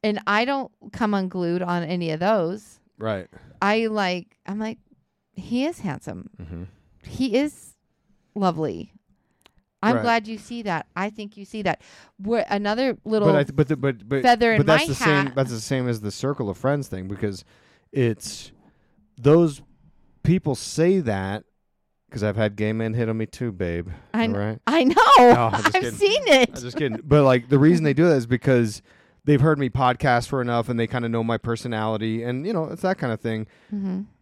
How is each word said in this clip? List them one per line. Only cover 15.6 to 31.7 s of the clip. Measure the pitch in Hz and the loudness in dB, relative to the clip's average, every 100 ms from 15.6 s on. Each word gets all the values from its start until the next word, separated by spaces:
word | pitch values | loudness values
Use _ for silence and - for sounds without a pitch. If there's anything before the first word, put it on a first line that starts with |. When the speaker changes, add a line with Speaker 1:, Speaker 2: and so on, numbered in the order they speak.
Speaker 2:
same | 110 135 123 | -4 -4 -2
as | 113 | -4
the | 104 | -6
circle | - 135 143 107 | -6 -6 -4 -6
of | 92 | -4
friends | 131 143 131 | -2 -2 -6
thing, | 95 92 | -10 -10
because | 98 107 95 - _ _ _ _ | -6 -6 -6 -16 _ _ _ _
it's, | - 120 107 - - - _ _ _ _ _ _ - | -2 -2 -2 -10 -16 -18 _ _ _ _ _ _ -2
those | 120 160 170 139 - _ _ _ _ _ | 4 6 4 0 -20 _ _ _ _ _
people | - 185 - 131 | 0 0 0 -6
say | - - 170 190 | -6 0 2 2
that, | 135 98 95 104 - _ _ _ _ _ _ | 0 -4 -4 -6 -10 _ _ _ _ _ _
'cause | 127 | -6
I've | 104 101 | -4 0
had | 107 104 | -2 -2
gay | 107 | -4
men | 110 113 | -2 -4
hit | 113 113 | -2 -2
on | 110 | -4
me | 110 | -6
too, | - 123 | -6 -8
babe. | 92 90 85 87 85 _ | -4 -4 -4 -8 -14 _
Speaker 1:
I | 220 226 | -4 -2
Speaker 2:
Am | 208 | -2
I | |
Speaker 1:
kn-, | 107 | -4
Speaker 2:
right? | 110 - | -6 -2
Speaker 1:
I | 311 | 2
know. | 262 339 453 539 247 | 2 4 8 10 10
Speaker 2:
No, | 240 - | 8 4
I'm | - | 0
just | - | 0
Speaker 1:
<laughs> | 370 | 0
I've | |
Speaker 2:
kidding. | 240 | -2
Speaker 1:
seen | - 403 466 508 | 0 2 2 4
it. | 269 247 - | 4 4 -2
Speaker 2:
I'm | |
just | 123 - | -10 -4
kidding. | 143 110 | -4 -4
But, | 151 147 | 2 6
like, | 135 127 120 | 6 4 4
the | 139 | 6
reason | 147 170 156 | 6 6 2
they | |
do | 135 175 | 4 4
that | 143 | 4
is | 113 | 2
because | 123 - 127 113 104 _ _ _ _ 147 | 0 4 4 2 -4 _ _ _ _ 2
they've | 147 | 4
heard | 147 147 | 4 2
me | 135 | -2
podcast | 127 127 123 143 120 117 | 0 0 2 2 2 0
for | 139 | -4
enough, | 120 120 117 | -2 -2 -2
and | 120 | -2
they | 113 | -2
kinda | 127 117 | -2 -2
know | 117 | -2
my | 113 113 | -2 -4
personality, | 113 113 127 | -4 -6 -4